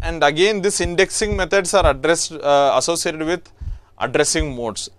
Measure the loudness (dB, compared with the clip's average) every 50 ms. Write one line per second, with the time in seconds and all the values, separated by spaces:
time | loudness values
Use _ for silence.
0 | 4 -2 -2 2 2 2 4 4 2 2 2 0 -2 -2 -2 0 -4 -2 2 0
1 | 0 0 0 -4 -4 -2 -2 -2 -2 0 0 0 0 2 2 2 4 4 2 2
2 | 2 0 2 2 0 -8 -8 -6 0 2 4 4 4 4 2 2 2 0 -2 -2
3 | -2 -4 -4 -4 -4 -4 -4 -4 -6 -12 -18 -12 -10 -10 -10 -12 -14 _ _ -6
4 | -6 -2 2 2 2 2 2 -2 -2 -4 -4 -6 -6 -6 -6 -8 -10 -12 -14